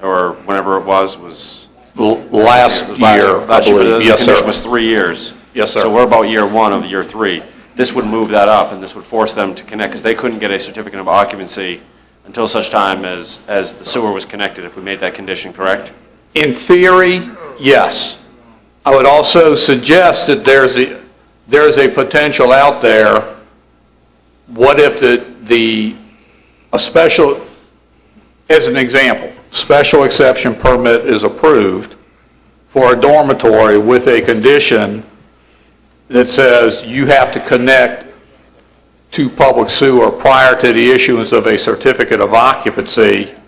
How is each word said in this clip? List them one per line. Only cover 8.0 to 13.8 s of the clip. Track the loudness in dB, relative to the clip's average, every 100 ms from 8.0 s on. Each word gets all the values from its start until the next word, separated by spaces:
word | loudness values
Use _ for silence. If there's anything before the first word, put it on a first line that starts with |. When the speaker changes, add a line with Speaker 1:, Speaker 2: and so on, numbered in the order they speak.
| -6
Speaker 1:
move | -4 -2
that | 0 2
up, | 2 0
and | -6
this | -16 -20
would | -10
force | -4 -4
them | -4 -6 -8
to |
connect, | -14 -10 -10
'cause | -6
they | -6
couldn't | -4 -6 -6
get | -6
a | -8
certificate | -10 -14 -16 -10
of | -2
occupancy | 0 0 -4 -12 -10 -10 -12 _ _ _ _ _
until | -8 -4
such | -4 -4
time | -2 -2 -4 -8
as, | -12 -12 -16 -8
as | -6 -6
the | -12